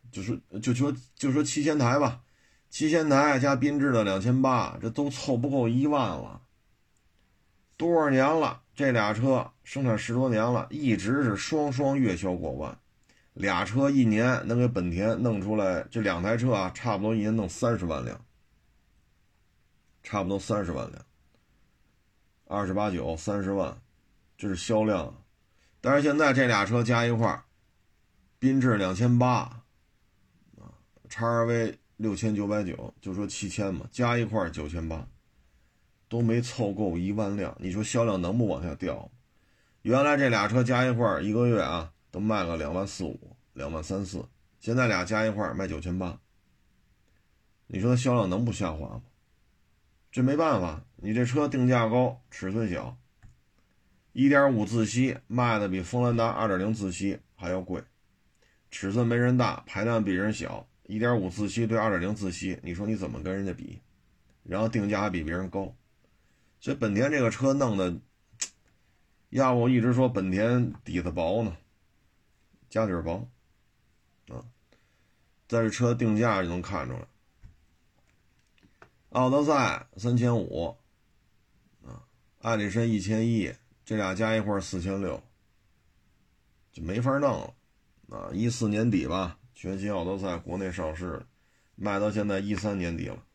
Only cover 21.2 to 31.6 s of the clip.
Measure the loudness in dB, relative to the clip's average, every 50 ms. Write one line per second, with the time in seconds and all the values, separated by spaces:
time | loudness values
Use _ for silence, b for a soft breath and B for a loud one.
21.2 | _ _ _ _ _ _ _ _ _ _ _ _ _ _ _ _ _ _ _ _
22.2 | _ _ _ _ _ _ -4 -4 -2 -2 0 0 0 0 -2 -2 -4 -4 -6 -6
23.2 | -4 -4 -4 -2 -2 -2 0 -2 -2 -4 -6 -12 -20 _ _ _ _ _ _ _
24.2 | _ _ _ _ -6 -4 -4 -4 -2 0 0 2 2 2 0 0 -2 -6 -10 -16
25.2 | -20 _ _ _ _ _ _ _ _ _ _ _ -2 2 2 4 4 2 2 4
26.2 | 4 4 4 4 4 4 4 2 2 2 2 2 2 4 2 2 4 2 2 2
27.2 | 2 0 0 -2 -8 _ _ _ _ _ _ _ _ _ _ _ _ _ _ _
28.2 | _ _ _ _ 2 2 4 4 4 4 4 4 2 0 0 2 4 4 6 6
29.2 | 4 4 2 2 -2 -4 -12 -18 -20 _ _ _ _ _ _ _ _ _ _ _
30.2 | _ _ _ _ _ _ -20 -20 -20 -20 -20 _ _ _ _ _ _ -16 -6 -2
31.2 | 0 0 2 2 2 2 2 0